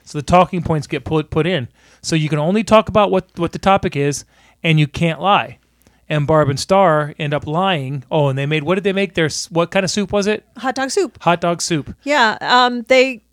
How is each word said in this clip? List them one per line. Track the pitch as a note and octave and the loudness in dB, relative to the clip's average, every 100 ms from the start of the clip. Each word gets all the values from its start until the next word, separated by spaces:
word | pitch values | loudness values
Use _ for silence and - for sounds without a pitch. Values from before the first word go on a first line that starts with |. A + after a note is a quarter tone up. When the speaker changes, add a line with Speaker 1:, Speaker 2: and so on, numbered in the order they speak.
Speaker 1:
So | - D3+ | -12 -8
the | |
talking | C3 F3 F3+ F3+ | 2 4 4 0
points | - D#3+ - | -2 -4 -4
get | D3 | -8
put, | - D#3+ D3+ | -2 -4 -2
put | D#3+ D#3+ | -2 -2
in. | F3 A#2 _ _ _ | -2 -6 _ _ _
So | - E3 | -4 -2
you | D3+ | 0
can | D3+ | -2
only | D#3 G#3 | 0 -2
talk | - G#3+ G#3+ | 2 2 4
about | G3+ G3 | 2 2
what, | F#3 - - | 0 -4 -4
what | E3+ | -6
the | F3 | 0
topic | G3 G3 F#3 C#3+ | 2 2 0 -2
is, | C#3+ C#3 - _ _ _ | -2 -4 -10 _ _ _
and | E3 D#3 | 2 2
you | D3 | 2
can't | - E3+ D#3 | 0 -2 0
lie. | F#3 G3 A2+ - _ _ _ _ - | 2 2 0 -10 _ _ _ _ -6
And | D3+ C#3+ | -2 2
Barb | D#3 C#3+ | 2 2
and | C#3 | -2
Star | - F#3+ F#3+ D3+ D3 - | 0 2 4 2 -2 -6
end | D3 | -4
up | D3 D3+ | -4 -4
lying. | D#3 F#3+ E3+ C3 C#3+ B2 | -4 -2 -2 -4 -8 -4
Oh, | E3 C#3+ | 0 0
and | C3+ | 0
they | C#3 | -2
made, | D#3 | -2
what | C#3+ | -2
did | F#3+ | -2
they | G3 | 0
make? | F#3+ G3 | -2 -2
Their | - D#3 | 0 -2
s-, | - - | -2 -4
what | E3 E3+ | -2 0
kind | F#3+ | 0
of | F#3+ | -2
soup | G#3 G3 | -2 -2
was | G#3 G3 | -2 0
it? | G#3+ - - | -4 -8 -8
Speaker 2:
Hot | B3+ | -6
dog | B3+ C4+ | -4 -4
soup. | G4+ D#4 - | -2 -4 -2
Speaker 1:
Hot | - F3 | 0 0
dog | F3 F3 | 0 -2
soup. | - E3 - - | -2 -4 -4 -10
Speaker 2:
Yeah, | C#4 D4 A3+ - | -2 2 2 0
um, | - B3 B3 B3 A3+ | 2 2 2 0 2
they, | C4 C4 A#3+ _ | 4 4 -2 _